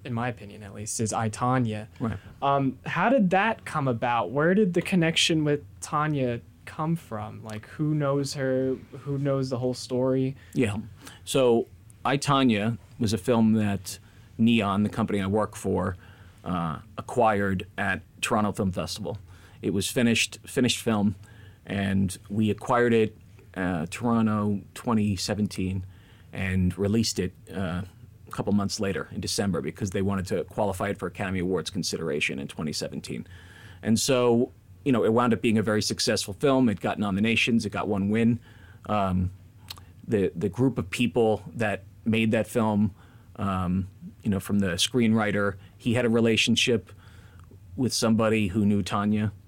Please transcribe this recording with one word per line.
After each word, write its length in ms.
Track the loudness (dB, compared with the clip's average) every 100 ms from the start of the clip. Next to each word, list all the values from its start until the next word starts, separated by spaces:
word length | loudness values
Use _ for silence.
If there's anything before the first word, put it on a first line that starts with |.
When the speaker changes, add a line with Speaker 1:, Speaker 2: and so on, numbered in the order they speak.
| -6
Speaker 1:
in 80 |
my 140 | -4 -4
opinion 340 | -6 -14 -16
at 100 | -14
least, 260 | -12 -8 -4
is 120 | -2
I, 160 | 0 -2
Tonya. 600 | 0 2 2 2 -2 -8 -6
Speaker 2:
Right. 160 | -6 -6 -12 -4
Speaker 1:
Um, 380 | 0 2 0 -2 -4
how 240 | 0 2
did 180 | 4 4
that 360 | 2 2 -2 -6
come 200 | -2 0
about? 440 | 0 0 0 0
Where 240 | 2 4
did 180 | 4 4
the 80 | 2
connection 640 | 0 2 2 2 2 2
with 180 | 2 0 -4 -16
Tonya 580 | -4 -2 0 0 0 -2 -8 -20
come 320 | -16 -6 -2 -4
from? 480 | -4 -10 -10 -12
Like, 240 | -12 -12 -12
who 260 | -4 -2
knows 380 | 0 0 0 -2
her? 420 | -4 0 0 0 -4 -8 -14
Who 180 | -6 -2
knows 320 | 0 0 -2
the 80 | -2
whole 160 | -2
story? 600 | -4 -4 -2 2 2 0 -4 -6
Speaker 2:
Yeah. 240 | 0 0 -2 -10 -18 -20 -18
So 420 | -2 2 4 4 2 -10 -20 -6
I, 140 | -2 0
Tonya 600 | 2 4 4 4 0 -4 -10 -4
was 140 | -2
a 60 | 0
film 340 | 2 4 4
that 440 | 4 2 -2 -6 -14 -18 -20 -18 0
Neon, 440 | 4 4 2 0
the 40 | 0
company 320 | -2 -2 0
I 60 | 0
work 280 | 0 -2 -4
for, 400 | -4 -2 -2 -6 -16 -20 -20 -14
uh, 340 | -6 -4 -4 -6 -10 -16
acquired 680 | -6 2 2 2 0 -2 -6 -4
at 240 | -2 -4 -6 -10
Toronto 300 | -2 0 0
Film 200 | -2 -4
Festival. 460 | -2 -6 -8 -8 -10 -14 -20 -20 -6
It 140 | -2
was 140 | -2 -2
finished, 500 | 0 2 2 -2 -6 -6
finished 320 | -2 0 0
film, 380 | 0 2 0 -2 -14 -20 -20 -20 -8
and 500 | -4 0 0 0 -4 -6
we 200 | -2 0
acquired 440 | -2 0 2 4
it, 220 | 4 2 -2 -20 -20 -14
uh, 300 | -4 -2 -2 -4
Toronto 720 | -4 0 2 2 2 0 -2 -6
twenty 420 | -10 -2 0 0
seventeen, 680 | -2 -2 -2 -2 -2 -4 -4 -8 -18 -20 -20 -14
and 440 | -6 -2 2 2 2
released 400 | 0 2 0 -2
it, 160 | -4 -6 -12
uh, 280 | -6 -4 -6
a 480 | -8 -16 -20 -20 -12
couple 220 | -6 0
months 260 | 0 0 -2
later 280 | -2 -4 -6
in 80 | -8
December 400 | -4 -2 -2 -2
because 300 | -4 -6 -4
they 100 | -2
wanted 240 | 0 -2 -2
to 160 | -4
qualify 440 | -4 -2 -2 -2 -4
it 100 | -4
for 80 | -6
Academy 340 | -6 -4 -2
Awards 280 | 0 -2 -2
consideration 720 | -6 -4 -4 -4 -2 -4 -6
in 100 | -8
twenty 240 | -8 -6
seventeen. 540 | -6 -8 -10 -10 -12 -12 -20 -20 -20 -20 -8
And 180 | 0 0
so, 520 | 2 4 4 4 2 -4 -20 -6
you 60 | 0
know, 140 | 2
it 80 | 4
wound 220 | 4 4
up 80 | 2
being 160 | 2 2
a 40 |
very 200 | 2 0
successful 520 | 0 -2 0 -2 -4
film. 360 | 0 2 4 4
It 100 | 2
got 180 | -4 -2
nominations. 680 | -2 2 2 2 2 2 0
It 40 |
got 160 | -4 -2
one 220 | 0 0
win. 320 | 2 2 2 -6 -20 -20 -16 -2
Um, 440 | 0 2 0 -2 -4 -20 -20 -20 -20 -20 -18 -2
the, 240 | 2 2
the 140 | 0 -4
group 300 | 0 0 0
of 100 | -6
people 560 | -2 0 2 2 2 -4
that 300 | -4 -2 -4 -10 -8
made 260 | -2 2 2
that 140 | 2 0
film, 480 | 0 2 2 0 -2 -20 -20 -20 -6
um, 500 | -4 -2 0 -2 -2 -10 -20 -8
you 80 | -4
know, 100 | -2
from 200 | 0 0
the 120 | 0
screenwriter, 840 | -2 0 2 4 4 2 0 0 -4 -18 -6
he 180 | 0
had 100 | 2
a 40 | 2
relationship 840 | 4 4 4 2 2 2 0 -2 -20 -20 -20 -20 -20 -20 -20 -14 -4
with 160 | -2
somebody 560 | 0 2 4 4 2 2
who 160 | 2
knew 180 | 2 2
Tonya. 480 | 0 0 2 0 0 -4